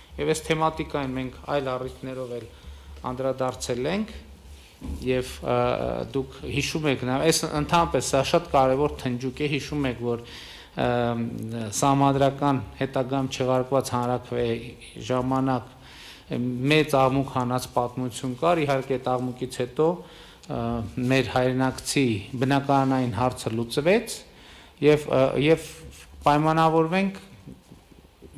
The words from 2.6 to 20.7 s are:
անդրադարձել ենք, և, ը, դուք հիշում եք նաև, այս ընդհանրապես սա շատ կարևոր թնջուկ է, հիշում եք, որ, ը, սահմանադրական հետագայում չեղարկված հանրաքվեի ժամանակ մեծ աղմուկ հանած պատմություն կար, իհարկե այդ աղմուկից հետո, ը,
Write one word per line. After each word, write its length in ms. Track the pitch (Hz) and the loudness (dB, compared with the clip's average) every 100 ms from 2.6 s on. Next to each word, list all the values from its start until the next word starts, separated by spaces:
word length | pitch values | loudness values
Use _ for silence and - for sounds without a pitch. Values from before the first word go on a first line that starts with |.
| - - - - 123 | -18 -18 -18 -12 -8
անդրադարձել 800 | 127 131 127 131 127 - 120 135 | -4 -2 0 -2 -4 -4 -2 -2
ենք, 240 | 190 220 - - - - - - - - - | -2 -4 -8 -16 -20 -20 -20 -20 -14 -10 -6
և, 320 | 127 127 127 - | -2 0 -2 -6
ը, 160 | - 123 123 123 123 120 120 | -2 2 2 0 -2 -4 -4
դուք 300 | 131 131 - | -4 -4 -8
հիշում 460 | - 107 135 165 151 | -6 -4 -2 -2 0
եք 140 | 120 | 0
նաև, 200 | 123 131 156 | 0 0 2
այս 160 | 160 160 | 2 0
ընդհանրապես 640 | 151 147 175 165 135 123 | -2 2 2 4 2 2
սա 80 | 139 | 2
շատ 220 | 135 170 170 | 4 2 4
կարևոր 460 | 143 131 131 147 - | 4 4 4 0 -2
թնջուկ 460 | 131 123 131 123 | -4 -4 -4 -4
է, 40 | 147 | -2
հիշում 380 | 139 131 147 139 | -2 -4 -2 -2
եք, 120 | 117 120 | -2 -2
որ, 160 | 117 | -4
ը, 640 | 117 - - - - - 123 120 120 117 117 117 110 113 110 104 | -6 -16 -18 -18 -12 -2 0 2 2 0 -4 -6 -8 -6 -6 0
սահմանադրական 840 | 143 139 139 139 139 139 143 135 - - | 4 6 4 4 2 2 0 0 -2 -4
հետագայում 540 | 135 139 123 139 131 | -2 -2 -2 -2 -2
չեղարկված 600 | - 127 127 127 135 127 | -2 2 2 2 0 0
հանրաքվեի 800 | 123 123 123 - 120 120 117 120 117 - - 110 | -2 0 -2 -2 -2 -2 -2 -6 -16 -16 -10 -2
ժամանակ 640 | 127 127 131 135 127 - - - - - - - 123 123 123 131 | 0 2 0 2 0 -4 -18 -20 -20 -20 -18 -8 -4 -4 -2 2
մեծ 260 | 156 151 143 | 4 4 4
աղմուկ 380 | 131 135 135 | 4 4 0
հանած 340 | 127 123 127 - | -2 0 -2 -2
պատմություն 680 | - 120 120 127 - 135 127 | -2 -2 -2 -6 -6 -8 -2
կար, 220 | 160 175 | 2 2
իհարկե 340 | 143 135 127 131 | 2 0 0 -2
այդ 100 | 131 | 0
աղմուկից 480 | 127 127 120 127 - | -2 -2 -6 -8 -4
հետո, 280 | 123 - 160 | -4 2 2
ը, 720 | 175 180 - - - - 131 117 | 2 -6 -20 -20 -18 -8 -4 -2